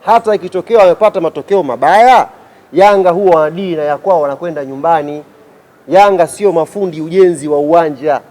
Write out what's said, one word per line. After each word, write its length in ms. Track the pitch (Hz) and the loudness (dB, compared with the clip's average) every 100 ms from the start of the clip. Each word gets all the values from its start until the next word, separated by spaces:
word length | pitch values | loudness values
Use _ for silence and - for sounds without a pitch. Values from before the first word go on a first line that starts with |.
| - | 0
Hata 300 | 226 220 208 | 0 0 -4
ikitokea 420 | 175 185 170 226 | -4 -8 -2 2
wamepata 420 | 190 165 214 190 | 4 4 0 0
matokeo 420 | 165 151 135 196 | -6 -6 -4 -2
mabaya, 640 | 147 117 143 190 240 247 147 - _ _ _ | -2 -2 0 4 4 4 2 -8 _ _ _
Yanga 360 | 151 202 202 180 | 2 4 4 0
huwa 240 | 175 196 165 | 0 2 2
wanadili 400 | 151 165 196 160 | 0 -4 -8 -6
na 80 | |
ya 140 | 147 143 | -4 -4
kwao, 240 | 190 175 | -2 -2
wanakwenda 440 | 143 139 170 151 135 | -2 -6 -10 -10 -10
nyumbani. 580 | 135 160 165 147 147 147 _ _ _ _ _ - | -6 -2 -2 -2 -12 -16 _ _ _ _ _ -2
Yanga 400 | 170 202 190 160 | 2 2 2 -2
sio 240 | - 202 | 0 -2
mafundi 500 | 165 156 202 190 160 | 0 -4 -6 -8 -8
ujenzi 460 | 160 180 185 165 147 | -6 2 2 2 -4
wa 120 | 147 | -2
uwanja. 640 | 147 170 165 139 151 131 - | 2 0 0 -4 -4 -4 -6